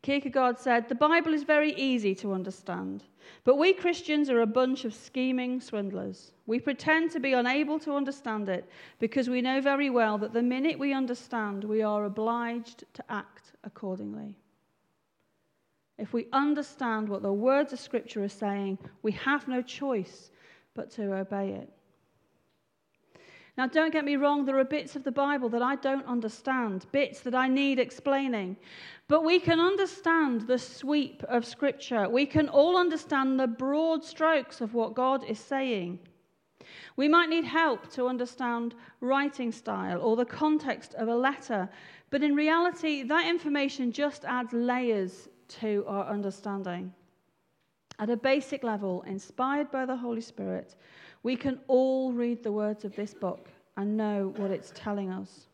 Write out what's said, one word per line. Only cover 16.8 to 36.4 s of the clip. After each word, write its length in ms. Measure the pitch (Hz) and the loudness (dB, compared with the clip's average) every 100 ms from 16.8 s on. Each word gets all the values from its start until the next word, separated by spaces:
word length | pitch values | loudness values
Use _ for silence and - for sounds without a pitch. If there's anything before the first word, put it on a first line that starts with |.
| 247 220 214 | -2 -2 -2
what 140 | 196 | -2
the 100 | 202 | -2
words 400 | 202 240 277 294 | 0 4 4 2
of 60 | 254 | -4
Scripture 440 | - 240 - 220 | -6 -6 -4 -6
are 60 | 202 | -6
saying, 480 | - 208 202 196 190 - - | -4 -4 -2 -4 -6 -8 -6
we 120 | 214 | -4
have 340 | 202 269 285 - | -2 0 -2 0
no 160 | 254 | -4
choice 680 | 247 - 277 233 180 - - _ - - _ - | -4 -6 -4 -2 -4 -12 -20 _ -20 -20 _ -14
but 160 | - | -12
to 240 | - 202 190 | -8 -4 -4
obey 380 | 190 202 196 | -4 -4 -4
it. 220 | 196 - _ _ _ _ _ _ _ _ _ _ _ _ _ _ - - - - - | -6 -12 _ _ _ _ _ _ _ _ _ _ _ _ _ _ -20 -20 -20 -14 -4
Now, 100 | 254 | 2
don't 260 | 320 320 | 4 4
get 100 | 311 | 2
me 140 | 285 285 | 0 2
wrong, 260 | 285 294 | 4 4
there 160 | 269 269 | 2 2
are 60 | 269 | 2
bits 320 | 294 - 294 | 0 -4 -6
of 60 | 269 | -4
the 60 | |
Bible 340 | 262 277 285 247 | 0 0 0 0
that 120 | 233 | 0
I 160 | 247 277 | 0 0
don't 280 | 269 277 269 | -2 -2 -2
understand, 800 | 240 220 - - 262 233 185 - | -4 -4 -6 -4 -2 -2 -4 -2
bits 300 | 277 277 - | 0 0 -2
that 120 | 254 | -2
I 140 | 254 262 | 0 2
need 320 | 262 277 262 | 2 2 2
explaining. 800 | 247 - - 269 269 226 185 196 - - - - _ | 0 -2 0 0 0 -2 -4 -8 -14 -20 -20 -20 _
But 160 | 302 | 4
we 160 | 320 349 | 6 4
can 220 | 349 330 | 6 4
understand 800 | 349 392 370 - 330 330 294 233 | 4 4 0 0 2 4 4 2
the 180 | 226 247 | 0 -2
sweep 640 | - - 269 294 254 - - | -2 -10 0 0 0 -6 0
of 160 | 247 233 | 0 0
Scripture. 640 | - 277 226 - 233 196 | 0 0 0 -2 0 2
We 160 | 240 277 | 2 2
can 240 | - 294 | 2 4
all 280 | 277 311 359 | 6 6 6
understand 600 | 359 311 - 285 262 262 | 4 0 -2 0 2 2
the 80 | 262 | 0
broad 560 | 226 262 294 320 320 | 0 -2 0 2 0
strokes 560 | 320 - 320 311 247 - | -4 0 2 2 0 -8
of 140 | 220 | -4
what 200 | 233 220 | -2 -2
God 300 | 220 254 269 | 0 0 0
is 160 | - 220 | -2 -8
saying. 600 | - 277 262 214 175 180 - _ _ _ | -4 -2 -2 -2 -4 -10 -14 _ _ _